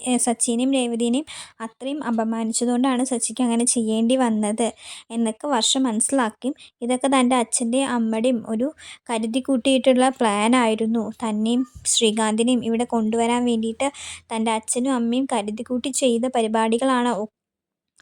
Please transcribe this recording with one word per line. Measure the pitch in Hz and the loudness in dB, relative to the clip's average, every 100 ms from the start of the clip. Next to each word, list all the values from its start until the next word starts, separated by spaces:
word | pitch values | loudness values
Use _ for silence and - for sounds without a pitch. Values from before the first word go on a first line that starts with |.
ഏ, | 254 240 | 0 0
സച്ചിനെയും | 240 226 247 233 262 | 0 -2 -2 0 0
രേവതിനെയും | 269 240 226 233 254 320 - - - | 0 0 0 0 0 -4 -14 -18 -12
അത്രയും | 226 - 262 294 | -14 -10 -8 -6
അപമാനിച്ചതുകൊണ്ടാണ് | 247 226 226 226 226 - 240 240 269 247 | -2 -2 -2 -2 -4 -2 0 2 2 0
സച്ചിക്ക് | 262 233 - 220 | 0 -2 -4 -2
അങ്ങനെ | 240 233 | 0 2
ചെയ്യേണ്ടി | 240 240 220 220 226 262 | 2 0 0 2 2 2
വന്നത് | 240 214 208 220 226 - - - - | 2 2 0 0 -2 -4 -18 -18 -8
എന്നൊക്കെ | 233 220 220 294 | -2 -2 -2 -2
വർഷ | 240 226 269 | 0 0 0
മനസ്സിലാക്കി. | 262 214 - 269 220 - 254 - - - | 0 0 0 0 0 -2 -8 -8 -14 -8
ഇതൊക്കെ | 240 254 277 | -4 0 2
തൻ്റെ | 269 247 254 | 2 4 2
അച്ഛൻ്റെയും | 226 - 233 262 269 | 0 -2 0 0 0
അമ്മയുടെയും | 240 220 220 254 226 214 | 0 0 0 0 0 -2
ഒരു | 226 277 - - - - | -2 -2 -4 -20 -16 -6
കരുതി | 226 226 262 | -4 -2 -2
കൂട്ടിയിട്ടുള്ള | 269 254 269 262 262 247 262 | 0 0 2 4 4 4 2
പ്ലാൻ | 254 226 202 220 254 | 2 0 2 4 4
ആയിരുന്നു. | 226 220 220 226 208 - | 4 2 0 -2 -4 -6
തന്നെയും | 220 214 220 247 254 - - | -4 -2 0 0 -2 -6 -2
ശ്രീകാന്തിനെയും | - 226 220 214 214 233 240 | 2 2 2 0 2 2 2
ഇവിടെ | 226 226 240 | 0 -2 0
കൊണ്ടുവരാൻ | 233 220 233 233 240 | 0 0 0 2 2
വേണ്ടിയിട്ട് | 247 226 226 220 277 - - - - | 2 0 -2 -2 -4 -4 -16 -16 -8
തൻ്റെ | 226 226 | -2 0
അച്ഛനും | 220 - 247 269 | -2 -2 -2 0
അമ്മയും | 247 233 247 269 | 0 0 0 0
കരുതി | 233 202 220 | -2 -4 -6
കൂട്ടി | 240 254 277 | -4 -4 -4
ചെയ്ത | - 254 233 254 | 0 2 2 0
പരിപാടികളാണ് | 254 220 220 220 233 262 247 240 | 0 0 2 2 2 2 2 2
ഒ-, | 196 214 _ _ _ _ _ _ _ | -2 -6 _ _ _ _ _ _ _